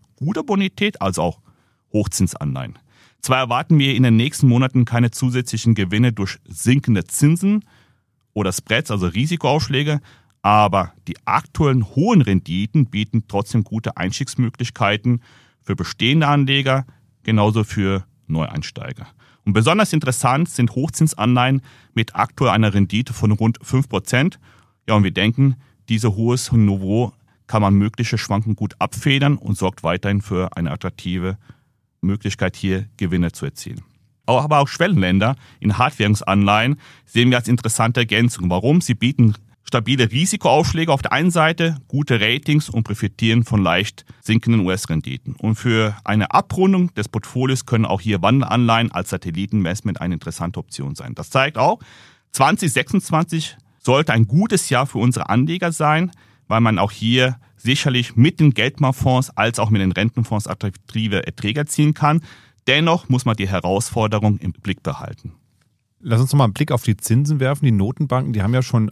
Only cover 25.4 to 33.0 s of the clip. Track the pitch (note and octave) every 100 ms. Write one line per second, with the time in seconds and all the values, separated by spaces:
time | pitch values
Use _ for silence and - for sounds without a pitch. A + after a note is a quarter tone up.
25.4 | C#3 B2+ _ _ - A2+ A#2 G2+ A2+ B2
26.4 | - A#2+ G#2 G2 F#2+ G#2+ A#2+ - _ _
27.4 | - A2 G2+ G2+ G#2 - A#2 A2 - G2+
28.4 | G#2+ G2+ G#2 - - - - C3+ C#3+ C#3+
29.4 | - F#2+ F#2 - E2 F2+ G2 G2+ - F2+
30.4 | F#2 - E2 - F#2 - F2 F2+ F#2 F#2+
31.4 | - - _ _ _ _ F#2+ G2+ G#2 -
32.4 | F#2 - F#2+ F#2+ G2+ -